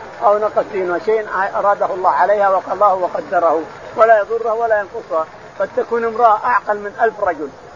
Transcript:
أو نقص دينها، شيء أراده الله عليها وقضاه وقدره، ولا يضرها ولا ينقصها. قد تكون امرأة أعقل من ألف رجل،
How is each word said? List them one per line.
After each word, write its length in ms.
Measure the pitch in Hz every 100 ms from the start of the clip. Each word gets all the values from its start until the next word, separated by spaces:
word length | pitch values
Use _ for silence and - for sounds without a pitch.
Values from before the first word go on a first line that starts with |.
| - -
أو 140 | 208 208
نقص 260 | 214 208 -
دينها، 260 | 190 180 170
شيء 280 | 214 220 214 185 196 165
أراده 380 | 196 202 190
الله 160 | 185 185
عليها 400 | 147 185 208 196
وقضاه 440 | 190 - 190 202
وقدره، 680 | 190 170 196 156 185 170 160 151 - - -
ولا 220 | 226 214
يضرها 320 | 202 226 226
ولا 280 | 220 233 208
ينقصها. 460 | 190 226 - 165 160 - - -
قد 80 | 196 254
تكون 280 | - 233
امرأة 340 | 226 220 233 208
أعقل 340 | - 202 - 208
من 140 | 202 202
ألف 220 | 226 -
رجل، 240 | 190 156 143 - -